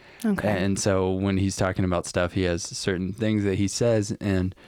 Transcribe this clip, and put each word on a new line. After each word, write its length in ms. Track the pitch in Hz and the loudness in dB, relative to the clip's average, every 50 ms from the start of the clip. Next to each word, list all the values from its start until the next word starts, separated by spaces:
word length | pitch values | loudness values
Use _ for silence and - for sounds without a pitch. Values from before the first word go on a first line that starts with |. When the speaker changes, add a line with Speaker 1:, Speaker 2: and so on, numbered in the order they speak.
| - - - - - | -20 -20 -12 -6 -2
Speaker 1:
Okay. 240 | 220 202 175 - - | -2 0 0 0 0
Speaker 2:
And 300 | 104 - - 98 98 - | 0 2 0 0 0 0
so 340 | - 107 98 95 92 92 92 | 2 2 2 2 2 2 0
when 240 | 95 98 98 98 | 0 0 0 2
he's 200 | 92 95 98 92 | 2 2 0 0
talking 280 | - 101 92 92 - 95 | 0 0 0 0 0 0
about 220 | 92 87 87 - | 0 0 0 -2
stuff, 260 | - - 95 87 87 - | -2 0 0 0 0 0
he 100 | - 92 | 0 0
has 180 | 87 85 85 - | 0 0 -2 -4
certain 500 | - - - - 104 95 90 95 90 98 | -8 -10 -6 -4 -2 -2 -2 -2 -4 -4
things 320 | - 113 110 107 107 101 | -2 -2 0 0 2 2
that 120 | 98 95 | 0 0
he 120 | 95 101 95 | 0 0 0
says, 480 | - - 120 120 113 110 104 104 117 - | 0 0 2 2 2 2 0 -2 -4 -4
and 340 | - 101 95 92 92 95 - - - | -2 0 0 0 0 -2 -4 -8 -16